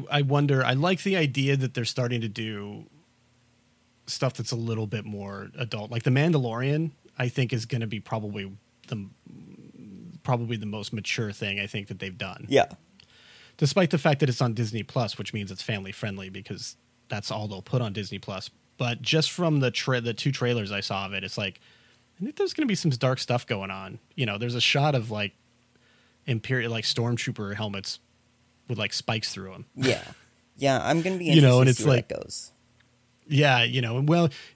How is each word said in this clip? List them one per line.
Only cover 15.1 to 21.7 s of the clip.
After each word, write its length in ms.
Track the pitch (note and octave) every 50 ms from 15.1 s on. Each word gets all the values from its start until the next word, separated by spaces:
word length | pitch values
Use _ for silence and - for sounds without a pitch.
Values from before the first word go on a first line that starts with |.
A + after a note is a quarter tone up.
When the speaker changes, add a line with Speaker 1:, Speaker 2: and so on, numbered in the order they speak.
| - -
Speaker 1:
which 160 | G#2+ - -
means 160 | G#2+ G2+ F#2
it's 120 | F#2+ F#2
family 300 | - - A2+ G2+ F#2+ F#2+
friendly 380 | G2 - - G#2 G2 F#2+ F#2+ F#2+
because 460 | F#2+ G#2 G2 - G#2 D3+ A#2+ - - - _ _ _ _ _ -
that's 220 | - G#2 - -
all 160 | A2 A2 G#2+
they'll 140 | G#2 G2+ F#2+
put 200 | F#2+ - - B2+
on 100 | A#2+ A2
Disney 260 | G2 A2 G2+ F#2 G2+ F#2+
Plus. 320 | - - G2 F#2+ - - - _ _ _ _ -
But 240 | B2 A#2+ A#2+ A#2+
just 280 | B2 - - D#3+ D#3 -
from 300 | - - F3 E3 D3+ C#3+
the 100 | C3+ B2
tra-, 300 | A2 - - - C3 B2
the 140 | A#2 A#2 A2+
two 180 | - - C#3+
trailers 400 | C3+ - B2+ A#2+ A#2+ A#2+ G#2 G2
I 80 | G#2 G2
saw 240 | G2+ - G#2 G2 G2
of 80 | F#2+
it, 100 | G2+ F#2+ G2
it's 120 | F#2+ -
like, 240 | - G#2 F#2+ F#2+ - - -